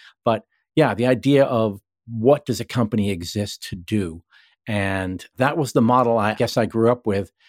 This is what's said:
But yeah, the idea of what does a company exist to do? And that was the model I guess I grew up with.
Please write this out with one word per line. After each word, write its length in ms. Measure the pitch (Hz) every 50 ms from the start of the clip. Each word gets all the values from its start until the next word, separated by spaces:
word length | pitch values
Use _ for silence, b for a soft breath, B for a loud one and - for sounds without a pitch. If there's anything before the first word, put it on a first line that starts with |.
| b b b _ -
But 200 | 120 110 104 - _ _ _ _ _ _
yeah, 200 | 156 151 117 98
the 100 | 104 120
idea 380 | 127 131 107 - 139 143 135 139
of 380 | 131 127 113 110 107 98 101 _ _ _ _ _ 117
what 360 | 117 110 110 131 147 - -
does 140 | - 113 107
a 60 | 113
company 460 | - - 127 113 104 120 107 98 101
exist 500 | 98 85 90 - - 101 104 - - - - -
to 60 | 104
do? 480 | 90 82 - 110 104 95 85 80 85 - b b b b b b _ _
And 600 | - 107 101 98 98 98 95 95 92 92 90 - - _
that 220 | - 127 147 147
was 160 | 170 139 120 -
the 80 | 135
model 360 | 113 117 123 127 123 117 117
I 160 | 113 101 107 107
guess 240 | - 120 110 -
I 80 | 127 113
grew 240 | - - 113 113 117
up 160 | 123 - -
with. 260 | 110 98 98 95 - _ _ _